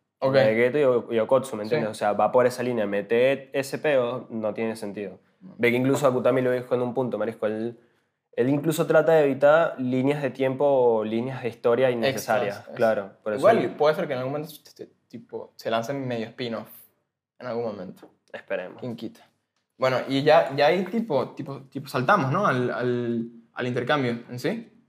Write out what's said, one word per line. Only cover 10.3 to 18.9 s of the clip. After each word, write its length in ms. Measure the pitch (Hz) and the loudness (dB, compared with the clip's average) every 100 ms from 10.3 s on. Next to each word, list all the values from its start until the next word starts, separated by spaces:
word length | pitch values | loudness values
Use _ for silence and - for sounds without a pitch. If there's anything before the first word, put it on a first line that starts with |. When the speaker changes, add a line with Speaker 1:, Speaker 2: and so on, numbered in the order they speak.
Speaker 2:
tiempo 340 | 117 131 131 | -2 -2 0
o 400 | 143 139 120 113 | 2 4 4 2
líneas 380 | 107 113 131 131 | 0 -4 -4 -6
de 60 | 120 | -8
historia 400 | - 123 120 131 | -2 2 4 2
innecesarias. 640 | 120 139 110 - 107 101 101 | 2 -2 -2 0 0 0 -6
Speaker 1:
Extras, 200 | - - | -14 0
Speaker 2:
Claro, 360 | 113 107 98 - | 2 2 -4 -10
por 100 | 107 | -6
eso 60 | 107 | 2
Speaker 1:
igual 180 | 180 220 | 4 4
Speaker 2:
él 120 | 123 | 0
Speaker 1:
puede 240 | - 147 | 2 2
ser 120 | 156 - | 2 -4
que 60 | |
en 40 | 127 | -4
algún 120 | 127 | -4
momento 200 | 147 156 | -6 -10
se, 180 | - - | -16 -20
se, 160 | - - _ _ | -20 -20 _ _
tipo, 440 | 117 - 113 - - | -20 -14 -14 -14 -10
se 140 | 123 | -4
lancen 380 | 113 117 139 127 | -2 -2 -6 -6
medio 180 | 117 110 | -6 -8
spin-off 420 | - 120 107 107 - _ _ _ _ _ _ | -8 -8 -8 -10 -20 _ _ _ _ _ _
en 80 | 123 | -8
algún 180 | 117 117 | -6 -6
momento. 440 | 104 92 - - _ _ | -8 -12 -16 -20 _ _
Speaker 2:
Esperemos. 480 | 117 - 95 92 - | -18 -8 -8 -8 -12
Speaker 1:
¿Quién 160 | 123 | -12